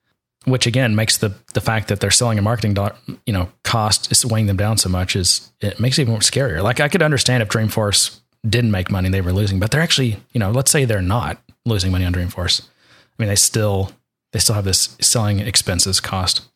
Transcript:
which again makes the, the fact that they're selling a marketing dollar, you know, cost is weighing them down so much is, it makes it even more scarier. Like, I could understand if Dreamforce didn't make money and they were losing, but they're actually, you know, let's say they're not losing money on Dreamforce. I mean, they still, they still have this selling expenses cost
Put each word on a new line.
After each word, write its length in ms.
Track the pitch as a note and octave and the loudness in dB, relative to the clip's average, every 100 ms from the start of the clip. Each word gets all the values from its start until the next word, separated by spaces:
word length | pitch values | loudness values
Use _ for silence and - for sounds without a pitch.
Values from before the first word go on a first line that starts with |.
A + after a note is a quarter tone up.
| _ _ _ _ | _ _ _ _
which 240 | - B2+ A#2+ | -2 0 2
again 280 | A#2 B2 G#2+ | 2 2 2
makes 220 | A2 - | 0 0
the, 160 | G#2+ F#2+ - | -2 -4 -6
the 80 | - | -4
fact 260 | - A2 G#2 | 0 0 0
that 140 | G2+ | -2
they're 100 | G2+ | 0
selling 260 | - A#2+ G#2+ | 2 2 2
a 40 | |
marketing 320 | G#2 A#2 G#2+ | 0 0 0
dollar, 220 | G2 G2+ - - F#2 - | 0 -2 -6 -14 -10 -4
you 60 | |
know, 180 | G2 F2 _ | -2 -2 _
cost 480 | - A#2 G#2+ - - | -4 0 2 0 0
is 140 | - B2+ | 0 2
weighing 220 | A2 G#2 | 2 2
them 100 | F#2+ | 2
down 200 | G#2 G#2+ | 0 0
so 120 | F#2 | 0
much 260 | F2+ F2+ G2+ | 0 0 0
is, 360 | F2+ - - - | 0 -2 -4 -6
it 180 | G#2 - | -6 -2
makes 180 | A#2 C3 | 0 2
it 40 | |
even 120 | A#2 | 0
more 80 | A2 | 0
scarier. 400 | - - C#3 D#2+ | 0 0 -2 0
Like, 200 | G2+ B2 | 0 0
I 80 | D3 | 0
could 120 | F#3+ | 2
understand 400 | D#3 C#3 - B2+ | 2 2 2 2
if 60 | G#2+ | 2
Dreamforce 680 | A2+ G#2+ A2+ G#2 G2 - - _ _ A2+ | 0 0 0 0 0 -2 -6 _ _ -2
didn't 240 | A#2+ A#2+ | 0 2
make 200 | G2 F2 | 0 0
money 160 | G2 F#2 | 0 0
and 60 | |
they 80 | G2 | 0
were 100 | F2 | 0
losing, 280 | F#2 G#2 F#2+ | 0 0 0
but 120 | G2+ | 0
they're 100 | C#3+ | 0
actually, 360 | E3 - B2 G#2 - | 0 0 0 -2 -6
you 60 | A#2+ | -4
know, 120 | G2 | 0
let's 200 | A#2+ C3+ | 0 2
say 120 | D#3+ | 2
they're 180 | B2+ G#2 | 2 0
not 400 | F2+ A#2 - - _ _ A#2 | 0 0 -2 -8 _ _ -2
losing 260 | G#2 F#2 | -2 0
money 120 | F#2 | 0
on 100 | F2+ | 0
Dreamforce. 480 | F2+ F2 - F2+ - | 0 -4 -4 -2 -4
I 520 | - _ _ - _ - | -6 _ _ -20 _ -4
mean, 120 | G#2+ | -2
they 60 | G2+ | 0
still, 560 | - A2 G#2+ F#2+ F#2+ - _ _ _ | 0 0 0 0 -2 -8 _ _ _
they 80 | - | -2
still 160 | - G#2 | -2 0
have 100 | G2 | 0
this 300 | F#2 - - | -2 -2 -2
selling 380 | - A#2+ G#2 G2+ | 0 0 0 0
expenses 600 | A2+ - - F2 G2 F2+ | 0 -2 0 0 0 -2
cost 460 | - F#2+ F#2 - - | -2 -4 -2 -4 -8